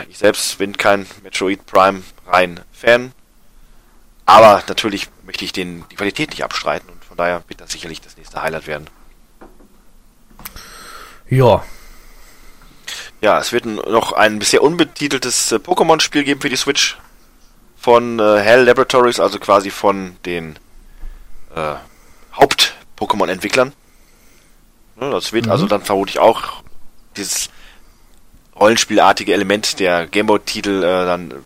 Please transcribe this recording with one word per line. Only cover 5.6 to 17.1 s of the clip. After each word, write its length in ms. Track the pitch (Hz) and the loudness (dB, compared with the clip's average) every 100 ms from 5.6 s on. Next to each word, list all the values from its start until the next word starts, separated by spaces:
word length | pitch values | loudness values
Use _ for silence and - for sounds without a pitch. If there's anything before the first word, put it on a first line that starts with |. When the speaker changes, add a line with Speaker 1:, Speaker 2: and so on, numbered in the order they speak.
| 90 85 - | -10 -12 -14
Speaker 1:
die 40 | - | -6
Qualität 340 | 123 - 151 | -6 -4 -6
nicht 120 | - | -6
abstreiten 460 | 64 - 76 78 - | -8 -6 -6 -6 -8
und 140 | - - | -20 -14
von 120 | 85 | -6
daher 260 | 85 85 - | -4 -4 -10
wird 140 | - | -18
das 100 | 85 | -16
sicherlich 300 | 80 85 80 | -14 -14 -16
das 160 | - - | -20 -20
nächste 240 | 82 - | -18 -10
Highlight 260 | 78 80 78 | -8 -10 -12
werden. 200 | 76 156 _ - - _ _ - - - _ _ - _ _ _ - - - - - - - - - - | -14 -14 _ -20 -20 _ _ -20 -20 -20 _ _ -20 _ _ _ -20 -20 -20 -20 -20 -20 -20 -20 -16 -2
Speaker 2:
Ja. 340 | 131 120 92 - - - - - - - - - - - - - - - - | 4 4 4 0 -18 -20 -20 -20 -20 -20 -20 -20 -20 -20 -20 -16 -14 -16 -2
Speaker 1:
Ja, 180 | 104 80 | 0 2
es 120 | - | 0
wird 140 | 120 117 | -4 -4
n-, 100 | 104 | -8
noch 360 | - 113 - | -2 0 0
ein 260 | - 107 107 | 2 0 0
bisher 220 | 101 131 | 0 2
unbetiteltes, 880 | 139 170 147 - 147 135 127 - - | 2 2 -2 -4 -6 -4 -4 -4 -2
äh, 40 | 113 | -2
Pokémon-Spiel 680 | - 120 160 156 - 147 | 0 0 2 2 0 -2
geben 180 | 139 139 | -2 -2
für 80 | 139 | -4
die 60 | 123 | -4
Switch 420 | 139 139 - - - | -2 -2 -2 -6 -20